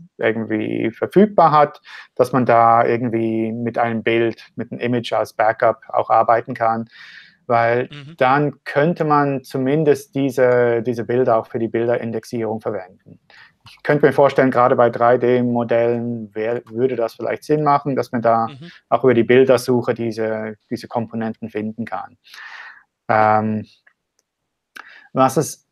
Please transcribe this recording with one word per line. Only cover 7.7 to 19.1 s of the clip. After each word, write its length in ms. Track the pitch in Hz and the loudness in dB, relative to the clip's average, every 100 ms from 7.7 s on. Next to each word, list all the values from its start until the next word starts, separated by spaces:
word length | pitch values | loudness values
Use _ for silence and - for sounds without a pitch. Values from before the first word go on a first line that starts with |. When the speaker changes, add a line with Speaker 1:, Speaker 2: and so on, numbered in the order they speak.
| 123 131 | 0 -4
Speaker 2:
Mhm. 260 | 147 143 165 | -10 -12 -2
Speaker 1:
dann 480 | 127 139 147 - | 2 2 0 -4
könnte 400 | - 143 151 170 | -6 0 0 0
man 400 | 156 147 143 135 | 0 0 0 -4
zumindest 720 | - 139 131 147 151 135 - | -6 -4 -2 0 2 0 -2
diese, 680 | 139 139 127 127 123 120 117 | -4 -4 0 2 4 2 0
diese 220 | 110 117 | -2 -4
Bilder 320 | 107 123 123 113 | -2 0 2 0
auch 100 | 110 | -2
für 120 | 123 | -6
die 100 | 113 | -4
Bilderindexierung 920 | 113 117 117 117 110 - 120 110 110 | -2 -2 -2 -4 -8 -8 -8 -6 -6
verwenden. 600 | - 101 92 95 - - _ - - _ _ | -8 -10 -12 _ -20 -20 _ -20 -20 _ _
Ich 160 | - | -10
könnte 220 | - 151 | -2 2
mir 80 | 147 | 2
vorstellen, 380 | 131 139 131 131 | 4 4 4 2
gerade 260 | 120 123 127 | 4 4 6
bei 140 | 120 | 4
drei 260 | 113 120 123 | 4 2 4
D-Modellen 1160 | 120 123 123 117 117 117 117 120 120 117 107 | 2 2 0 -2 0 0 0 -2 -4 -8 -10
wär-, 280 | 107 110 120 - | -6 -4 -6 -8
würde 300 | 110 127 120 | -2 -2 -2
das 180 | 113 | -6
vielleicht 300 | - 113 113 | -6 -8 -6
Sinn 180 | - 151 | -2 0
machen, 320 | 147 147 147 127 | 2 0 0 -4
dass 160 | 120 | -4
man 80 | 127 | -2
da 260 | 113 113 113 | 0 0 0
Speaker 2:
Mhm. 220 | 139 170 - - | -8 -20 -20 -4
Speaker 1:
auch 140 | 120 | 0
über 100 | 131 | 2